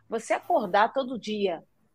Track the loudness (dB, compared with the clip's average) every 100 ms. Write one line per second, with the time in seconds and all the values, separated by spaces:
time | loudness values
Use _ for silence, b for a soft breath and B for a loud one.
0 | _ -8 -4 -4 2 0 2 4 4 2
1 | -4 -6 -6 -2 -2 -2 -10 _ _